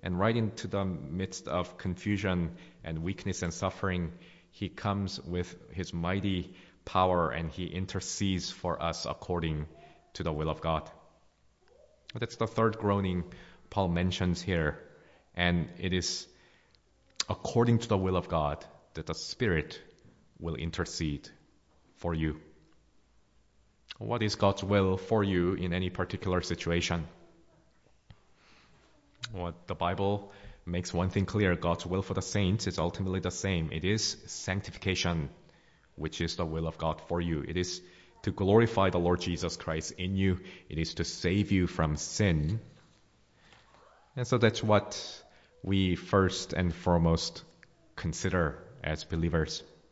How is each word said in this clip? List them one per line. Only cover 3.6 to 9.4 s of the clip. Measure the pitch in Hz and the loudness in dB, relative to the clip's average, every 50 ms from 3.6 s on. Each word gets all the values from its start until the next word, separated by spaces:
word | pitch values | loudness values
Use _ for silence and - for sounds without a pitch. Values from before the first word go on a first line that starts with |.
| - 95 - - - 98 90 90 87 80 85 - - - - - _ _ _ | -4 -4 -2 -2 -4 -2 -2 -2 -2 -4 -6 -12 -20 -20 -20 -20 _ _ _
he | - 104 92 | -8 -8 -8
comes | - - - 104 98 101 98 92 - - | -8 -4 -2 -2 0 0 -2 -4 -4 -8
with | - - 87 90 87 - - - - - 62 | -8 -4 -4 -4 -4 -4 -8 -18 -18 -14 -8
his | 82 92 80 - | -8 -8 -6 -4
mighty | 85 82 85 92 98 92 101 95 90 82 - - - - - - _ _ | -4 -2 0 -2 0 0 0 0 0 -2 -6 -12 -20 -20 -20 -20 _ _
power | - - 95 92 92 90 87 85 78 | -2 2 4 4 4 4 4 2 2
and | 62 76 85 80 | 0 -2 -4 -6
he | 76 - 90 | -6 -6 -8
intercedes | - - 90 95 90 - 98 - - - - 101 98 92 90 87 - | -6 -4 -6 -6 -4 -6 -6 -6 -6 -4 -2 0 0 0 0 -2 -4
for | - - - 90 80 - | -10 -6 -4 -4 -2 -2
us | 73 82 80 - - | -2 -4 -4 -4 -6
according | - 71 - - - 90 85 | -8 -8 -8 -4 -4 -2 0